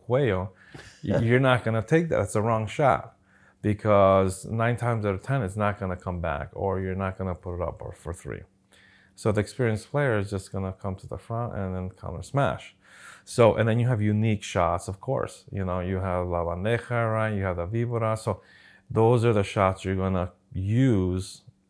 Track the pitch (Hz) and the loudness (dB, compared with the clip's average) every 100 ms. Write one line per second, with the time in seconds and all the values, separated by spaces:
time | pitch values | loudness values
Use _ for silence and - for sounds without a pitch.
0 | - 127 131 92 95 - - - - - | -2 0 2 0 -4 -12 -20 -20 -20 -10
1 | - - 113 123 135 123 113 113 - 160 | -2 0 4 4 6 4 2 -2 2 2
2 | 170 - 98 107 110 110 107 - 139 78 | 2 0 0 0 0 0 -2 2 2 2
3 | - _ _ _ _ - 104 104 107 101 | -2 _ _ _ _ -4 -2 0 4 6
4 | 95 95 95 - - 113 117 117 117 113 | 8 6 4 -2 -6 -2 0 0 -2 -2
5 | 104 95 - 135 95 104 104 101 95 90 | -2 -4 -4 -4 -2 -2 -2 -2 -6 -6
6 | 92 87 82 73 - - 95 92 92 92 | -6 -4 -4 -4 -6 -6 -4 -2 -4 -4
7 | 95 95 95 87 90 87 85 - - - | -4 -4 -6 -6 -8 -6 -6 -8 -14 -12
8 | 73 85 69 50 - _ _ _ _ _ | -12 -10 -10 -12 -14 _ _ _ _ _
9 | _ - 117 104 101 - 117 107 - 143 | _ -4 0 0 -2 -2 0 -2 -4 -2
10 | 143 107 101 98 - 98 95 - 98 92 | 0 0 -2 -6 -6 -8 -6 -6 -8 -8
11 | - - - 117 120 - 95 92 92 - | -10 -12 -8 -8 -6 -6 -6 -6 -8 -10
12 | - 87 - 139 117 - - _ _ - | -12 -12 -4 -2 0 -2 -10 _ _ -20
13 | - - - - 113 - 113 117 120 113 | -20 -20 -4 6 6 6 2 2 2 2
14 | 104 107 110 104 - 95 85 87 - 95 | 2 2 2 0 -2 0 2 0 -4 -8
15 | - 131 - - - 98 92 90 90 92 | -6 -4 -4 -10 -10 -6 -4 -4 -2 -2
16 | 95 90 90 87 85 87 107 117 - 120 | -2 -2 -2 -2 -2 -4 -2 -2 -2 -2
17 | 113 110 110 104 95 87 87 117 117 117 | -2 -2 -2 -2 -2 -4 -4 -4 -2 -2
18 | 110 110 113 95 _ - - - - 110 | -2 -2 -4 -6 _ -20 -20 -20 -4 4
19 | 113 123 117 104 95 110 95 95 95 95 | 6 6 4 2 2 2 2 2 -4 -2
20 | 95 92 92 _ _ 92 98 113 135 101 | 0 0 -2 _ _ -6 0 2 4 4
21 | 90 92 95 - - _ | 2 -2 -6 -14 -20 _